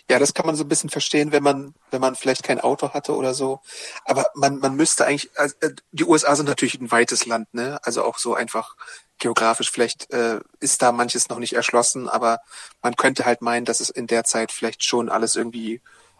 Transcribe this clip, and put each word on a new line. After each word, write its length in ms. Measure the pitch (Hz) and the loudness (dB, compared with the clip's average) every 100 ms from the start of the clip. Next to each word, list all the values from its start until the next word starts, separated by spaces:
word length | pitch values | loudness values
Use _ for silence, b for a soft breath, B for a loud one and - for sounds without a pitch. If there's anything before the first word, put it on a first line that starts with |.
| - | 0
Ja, 100 | 123 | 4
das 140 | 143 | 4
kann 120 | - 165 | 2 -2
man 120 | 151 | -2
so 80 | 147 | 0
ein 20 | |
bisschen 220 | 160 151 | 0 -2
verstehen, 420 | - - 151 151 | -4 0 2 4
wenn 120 | 147 | 4
man, 300 | 143 139 139 - _ | 4 2 -4 -16 _
wenn 120 | 135 | 0
man 140 | 131 127 | 0 0
vielleicht 280 | 135 - | 0 0
kein 160 | - 127 | 0 0
Auto 300 | - 139 139 | 0 0 -2
hatte 260 | 147 - 139 | -4 -4 -2
oder 180 | 131 | -2
so. 280 | 131 135 135 B B B B | -2 -4 -4 B B B B
Aber 220 | - - - | -2 0 0
man, 260 | - 135 139 | 2 0 2
man 160 | 135 135 | -2 2
müsste 300 | 165 - - | 2 4 2
eigentlich, 240 | 143 - - | 0 -4 -2
also, 180 | 147 - | -2 0
äh, 80 | 156 - _ | -4 -4 _
die 100 | - | -4
U 100 | 170 | 4
S 120 | 156 147 | 6 6
A 100 | 143 | 2
sind 140 | 143 | 2
natürlich 320 | 131 131 - | 0 -2 -2
ein 100 | 120 | 0
weites 340 | 117 123 120 120 | 2 2 0 -2
Land, 280 | 117 107 | -4 -4
ne? 260 | 120 123 147 | -6 -6 -4
Also 200 | - 120 | -4 -2
auch 140 | - - | -2 -2
so 160 | 120 | -4
einfach 420 | 113 117 - - - B B B _ | -2 -2 -6 -8 -14 B B B _
geografisch, 520 | 123 110 113 113 - | -2 2 2 2 -2
vielleicht, 400 | - 117 - - | 0 -2 -2 -6
äh, 300 | 123 117 107 - _ | -2 0 -2 -8 _
ist 220 | 101 - | -2 2
da 100 | 127 | 2
manches 380 | 120 123 123 - | 2 0 0 -2
noch 100 | 120 | -4
nicht 140 | 120 | -2
erschlossen, 560 | 120 - 120 120 135 120 | -2 2 2 2 0 -4
aber 320 | 113 117 113 B B B _ | 0 0 0 B B B _
man 160 | 127 117 | -4 2
könnte 260 | 135 135 | 2 2
halt 180 | 123 117 | 0 2
meinen, 220 | 120 120 | 0 -2
dass 160 | 120 113 | 0 -2
es 100 | - | -2
in 180 | - 117 | -6 0
der 180 | 117 - | 0 2
Zeit 260 | 117 113 | -2 -4
vielleicht 320 | - 113 - | -4 -4 -2
schon 240 | - 123 113 | 0 0 0
alles 300 | 110 113 - | 0 0 0
irgendwie, 420 | 117 117 113 117 b b b | -2 -6 -8 -8 b b b